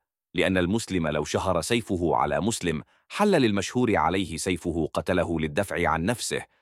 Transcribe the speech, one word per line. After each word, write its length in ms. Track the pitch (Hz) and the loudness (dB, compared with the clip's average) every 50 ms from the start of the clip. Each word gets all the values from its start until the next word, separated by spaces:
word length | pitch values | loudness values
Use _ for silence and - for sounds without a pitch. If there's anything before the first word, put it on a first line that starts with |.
| _ _ _ _ _ _ - | _ _ _ _ _ _ -2
"لأن 240 | 90 82 90 95 | 0 2 2 2
المسلم 500 | 92 87 87 104 113 - - 95 87 80 | 2 2 2 0 0 -2 -2 -2 -2 0
لو 160 | 76 76 76 73 | 0 -2 -2 -2
شهر 380 | - - 98 87 92 90 85 | -2 -2 -2 0 0 0 0
سيفه 540 | 80 - 120 120 107 - 101 87 87 78 67 | 0 0 0 -2 0 0 -2 0 0 2 2
على 260 | 60 71 76 73 73 | 2 2 0 0 0
مسلم 420 | 87 113 113 - - 85 80 73 - _ _ _ _ - | 0 -2 -2 -2 -2 -2 -2 -4 -6 _ _ _ _ -6
حل 220 | - - 208 208 | -2 2 2 4
للمشهور 640 | 190 156 123 110 101 98 95 - - 123 123 110 98 | 4 4 4 4 2 0 -2 -2 0 0 2 2 2
عليه 420 | 82 76 80 90 101 95 - 82 | 2 2 2 0 0 -2 -4 -6
سيفه 520 | 78 - 98 90 82 - 90 80 82 78 - - | -4 -2 -2 -2 -2 -2 -4 -2 -2 -2 -2 -2
قتله 460 | 85 80 - 90 90 82 85 85 78 | -4 -2 0 0 0 0 0 0 -2
للدفع 500 | 78 78 73 101 98 - 78 85 85 78 | -2 -2 -2 -2 -2 -2 -2 -2 0 0
عن 160 | 80 80 82 | 0 0 0
نفسه، 400 | 104 120 - - - 73 67 - - _ _ | -2 -2 -2 -4 -6 -6 -6 -8 -10 _ _